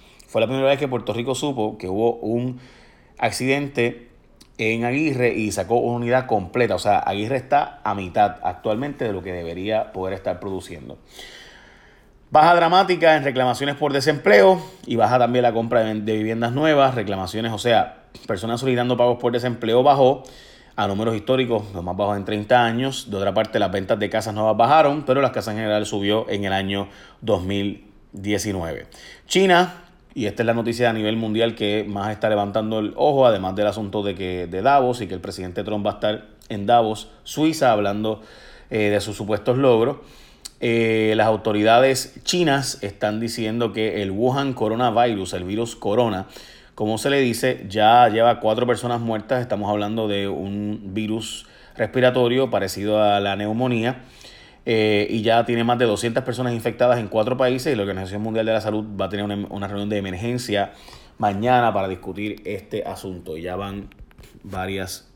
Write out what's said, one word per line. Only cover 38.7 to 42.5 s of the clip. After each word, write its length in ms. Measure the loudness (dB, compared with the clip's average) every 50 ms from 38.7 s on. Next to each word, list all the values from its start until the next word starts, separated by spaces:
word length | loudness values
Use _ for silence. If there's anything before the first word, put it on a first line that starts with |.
eh, 200 | -2 0 0 2
de 100 | 0 0
sus 160 | -2 -4 -6
supuestos 400 | -8 -4 -4 -4 -2 0 0 0
logros. 420 | 2 4 4 4 4 4 2 0 -4 -10 -20 -20 -20 -20 -20 -20 _ -20 -20 _ -4 -2
Eh, 460 | 0 0 2 2 2 2 2 2 2 2
las 100 | 2 2
autoridades 880 | 2 2 0 0 -2 0 2 4 6 6 6 6 4 2 0 -4 -8 -12 -12 -6
chinas 580 | -4 -2 0 2 2